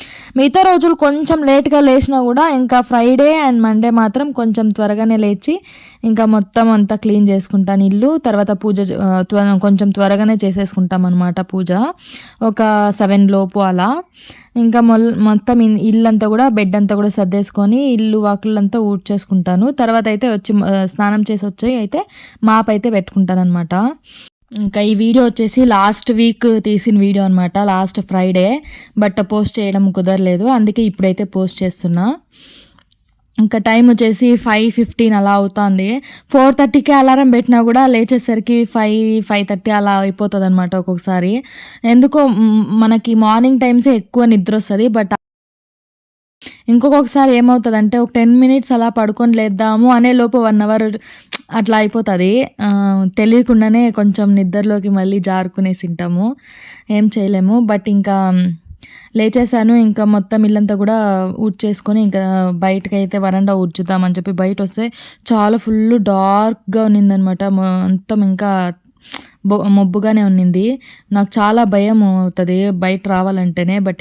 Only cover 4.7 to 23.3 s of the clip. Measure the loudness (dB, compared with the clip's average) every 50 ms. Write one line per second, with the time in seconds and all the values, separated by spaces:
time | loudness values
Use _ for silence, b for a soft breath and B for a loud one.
4.7 | -2 -2 -2 -2 -2 -2 -2 0 0 0 0 -2 -2 -4 -4 -6 -6 -6 -8 B
5.7 | B B B B B B -4 -2 0 0 2 2 2 0 -2 -2 0 0 2 2
6.7 | 2 2 2 0 -2 -2 -2 0 2 2 2 2 0 -2 -2 -2 -2 -2 0 0
7.7 | 0 0 0 0 0 0 0 0 0 -2 -2 -2 -2 -2 -2 -2 -4 -4 -4 -4
8.7 | -2 -2 -4 -4 -4 -4 -2 -2 -2 -2 -2 -2 -2 0 0 0 0 0 0 0
9.7 | 0 0 0 -2 0 0 0 0 0 0 0 0 0 0 -2 -4 -4 -4 -6 -4
10.7 | -4 -4 -4 -2 -2 -2 0 0 0 0 -2 -2 -4 -6 -6 -6 -6 -6 -4 -2
11.7 | -2 -2 -2 -4 -6 B B B B B B B B B -4 -4 -2 0 0 0
12.7 | 2 2 0 0 0 0 0 2 2 4 4 4 2 0 -2 -2 -2 -2 -2 0
13.7 | 0 0 -2 -2 -2 -4 -8 _ B B B B B B B B B -2 0 0
14.7 | 2 2 4 4 4 2 2 0 0 0 2 2 2 0 0 0 0 2 2 2
15.7 | 2 0 0 0 2 2 2 2 2 0 0 0 0 0 0 2 2 0 0 0
16.7 | 0 0 0 0 0 0 -2 -2 -2 -2 -2 -2 -2 -4 -4 -4 -4 -2 0 0
17.7 | 2 0 0 0 0 0 0 0 0 0 0 -2 -2 -2 -4 -4 -2 -2 -2 -2
18.7 | -2 -2 -2 -2 -4 -4 -4 -6 -6 -6 -4 -2 -2 -2 0 0 0 0 0 0
19.7 | 0 -2 -2 0 0 0 0 -2 -4 -2 -2 -2 -4 -4 -4 -2 -2 -2 0 0
20.7 | -2 -2 -4 -4 -4 -4 -2 -2 0 -2 -2 -4 -4 -6 -6 -8 -8 -6 -4 -4
21.7 | -4 -4 -4 -6 -6 -8 -8 B B B B B B B 0 2 2 2 0 0
22.7 | -2 -2 -2 -2 -2 -2 -4 -4 -2 -2 0 0